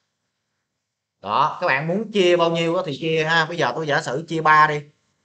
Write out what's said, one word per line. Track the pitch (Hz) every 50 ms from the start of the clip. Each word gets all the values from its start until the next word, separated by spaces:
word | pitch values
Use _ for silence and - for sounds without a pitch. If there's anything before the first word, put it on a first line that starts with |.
| _ _ _ _ _ _ _ _ _ _ _ _ _ _ _ _ _ _ _ _ _ _ _ _ -
Đó, | 98 107 123 143 151 - -
các | 180
bạn | 170 131 135 156 160
muốn | 175 208 226 214 -
chia | 208 185 175 175
bao | 175 170 170
nhiêu | 165 170 165 165 165
á | 185 180
thì | - 135 123
chia | 165 160 160 160 156
ha. | 156 165 165 160
Bây | 151 175
giờ | 165 143 120 127
tôi | 156 160
giả | 147 139 160
sử | 160 135 123 151 165 -
chia | 160 160
ba | 156 156 156 156 151
đi. | 151 147 147 147 - _ _ _ _ _ _